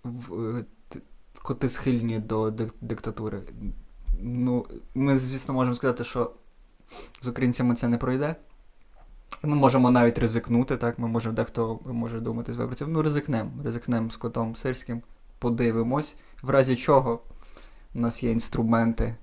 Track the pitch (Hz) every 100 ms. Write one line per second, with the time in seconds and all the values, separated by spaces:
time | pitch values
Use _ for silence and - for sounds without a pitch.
0 | 120 123 120 90 113 120 - - - -
1 | - - - - - - 135 - 135 120
2 | 113 110 107 110 110 110 113 - 113 110
3 | 113 104 107 101 - 120 107 - - -
4 | - - 117 123 123 123 - - - 131
5 | 139 135 127 131 - 131 127 120 135 120
6 | 117 127 117 - - - - _ - -
7 | - - 123 120 127 120 123 120 120 120
8 | 127 131 147 160 - - - - - -
9 | - - - - 147 147 135 131 123 123
10 | 120 117 117 117 - 117 127 127 120 117
11 | 117 117 113 113 113 - 113 110 - 117
12 | 113 113 117 113 117 120 120 123 143 160
13 | 156 147 147 120 104 123 113 117 - 117
14 | 113 - 117 120 113 113 131 127 - 117
15 | - - - - 123 117 120 113 117 135
16 | 151 - - - 127 135 131 127 - 139
17 | 131 117 - - - - - - - -
18 | 117 - 120 113 - - 113 113 117 113
19 | 113 -